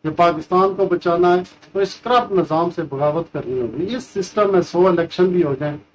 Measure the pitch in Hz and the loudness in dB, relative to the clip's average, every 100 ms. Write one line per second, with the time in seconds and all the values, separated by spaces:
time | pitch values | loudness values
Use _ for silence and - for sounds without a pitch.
0 | 156 151 170 156 - 185 190 190 190 175 | -6 2 2 2 0 2 2 0 0 0
1 | 175 170 180 180 180 - - 196 190 - | 0 2 4 2 -2 -16 -8 -4 -4 -4
2 | 233 247 233 190 170 156 170 170 156 135 | 0 0 2 -2 0 0 -2 -4 -8 -2
3 | 147 156 170 147 123 127 120 123 185 247 | -2 -2 -6 -10 -6 -4 -4 -6 -6 -6
4 | - 196 185 214 202 190 170 175 185 170 | -8 -8 -4 0 2 2 0 2 2 2
5 | 165 - 180 180 156 135 147 147 _ | -2 0 2 2 0 -2 -6 -8 _